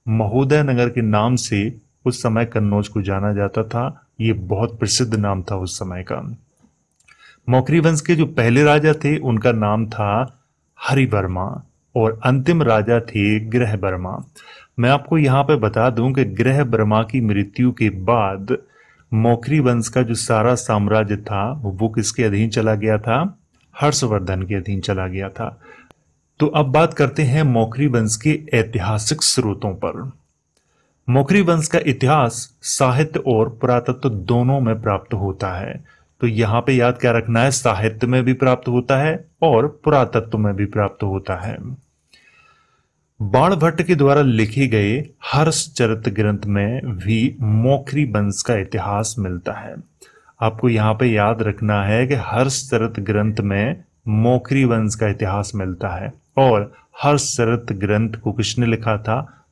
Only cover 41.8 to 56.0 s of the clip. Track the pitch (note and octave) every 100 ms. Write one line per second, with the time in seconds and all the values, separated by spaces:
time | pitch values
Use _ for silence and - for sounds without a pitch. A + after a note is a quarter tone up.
41.8 | _ _ _ _ _ _ _ _ _ _
42.8 | _ _ _ - G2+ B2 E3+ F3+ E3 E3
43.8 | E3+ D#3+ C#3 C#3+ C#3 A2+ G#2+ C3+ C3 A2
44.8 | G2+ B2+ D3+ _ - C#3 D#3 D#3 - -
45.8 | A#2 A2 A2+ G2+ G#2+ G2+ G#2 G2+ G2+ B2+
46.8 | C3 F2+ F2+ A2+ B2 - A2 G#2+ B2 C#3
47.8 | - C#3 C3+ G#2 G2+ F#2+ - A2 F#2 G#2
48.8 | G2+ G2+ A2 A#2+ F#2 F2+ - G2+ - -
49.8 | - _ - _ _ - A2+ A2 B2+ A2+
50.8 | G#2+ A2 B2+ G#2+ G#2 A2 G#2+ - G#2+ G#2
51.8 | G2 A2 C3 C3+ F2+ A2 C#3 C3+ - A#2
52.8 | A2+ G#2+ G2 G#2 G#2+ G#2+ G2+ G2 A2+ E3+
53.8 | - _ A2 G#2+ A#2 B2 - C3+ B2+ A2+
54.8 | G#2+ A2 G#2+ G2+ G2 G2+ G2 G#2 F#2 F2
55.8 | G2+ F#2